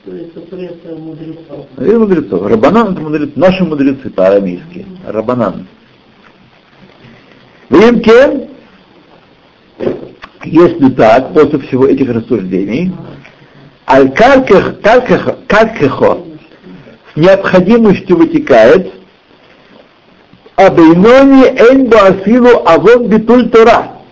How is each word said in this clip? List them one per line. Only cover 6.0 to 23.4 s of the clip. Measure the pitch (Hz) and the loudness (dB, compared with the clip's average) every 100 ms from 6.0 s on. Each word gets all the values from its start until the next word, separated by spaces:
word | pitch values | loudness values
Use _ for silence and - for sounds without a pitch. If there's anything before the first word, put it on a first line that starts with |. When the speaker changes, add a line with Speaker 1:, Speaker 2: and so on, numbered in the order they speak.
| _ _ _ _ _ _ _ _ 95 _ - - _ _ _ _ _ | _ _ _ _ _ _ _ _ -20 _ -20 -20 _ _ _ _ _
Speaker 2:
В | 156 | 2
Емке, | 226 240 - 233 294 294 - - _ _ _ _ _ _ _ _ _ _ _ _ - - - - - _ | 4 2 4 4 4 -2 -10 -20 _ _ _ _ _ _ _ _ _ _ _ _ -8 -8 -14 -20 -20 _
если | - 151 175 165 131 | -4 0 2 2 -2
так, | 127 113 123 135 | 2 2 2 0
после | 156 147 151 | 0 0 -2
всего | - 131 135 | -6 -2 -2
этих | 135 127 | 0 -2
рассуждений, | 117 110 120 92 92 98 120 185 - - - - _ _ _ - _ - | -6 -6 -6 -4 -6 -6 -6 -6 -10 -18 -20 -20 _ _ _ -20 _ -2
аль | 135 135 | 0 0
каркех-, | - 240 277 262 196 - - | 2 2 2 2 0 0 -4
каркех-, | 202 247 240 170 - - - | 0 0 0 -4 -4 -10 -4
каркехо, | 202 220 - 139 135 120 - 165 156 _ _ 180 180 - _ _ | -2 -2 -2 -4 -2 -2 -2 -10 -20 _ _ -20 -20 -20 _ _
с | - | -2
необходимостью | 175 196 - 185 185 233 220 170 - 170 | 2 2 2 0 2 2 2 0 -2 0
вытекает, | 165 151 - 123 110 175 - - _ _ _ _ _ _ _ _ _ _ _ _ _ _ _ - | 0 -2 0 2 4 2 0 -16 _ _ _ _ _ _ _ _ _ _ _ _ _ _ _ 0
абейнони | 185 156 160 170 208 254 277 269 254 | 0 4 4 4 4 4 4 4 2
эйн | - 226 269 247 | 4 2 2 2
бо | 220 190 | 4 2
афилу | - 208 247 240 233 170 | 0 -2 2 2 2 2
авон | 165 170 240 226 | 2 4 2 2
битуль | 220 220 247 | -2 2 0